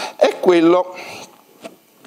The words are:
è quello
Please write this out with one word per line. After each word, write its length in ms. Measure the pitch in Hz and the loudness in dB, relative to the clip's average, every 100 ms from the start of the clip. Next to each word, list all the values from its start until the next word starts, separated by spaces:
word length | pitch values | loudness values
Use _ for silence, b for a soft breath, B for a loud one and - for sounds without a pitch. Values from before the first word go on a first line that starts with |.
| B - | B -2
è 220 | - - | -2 0
quello 560 | - 175 165 180 180 B B B B _ _ _ - - _ _ | 2 4 4 2 0 B B B B _ _ _ -20 -20 _ _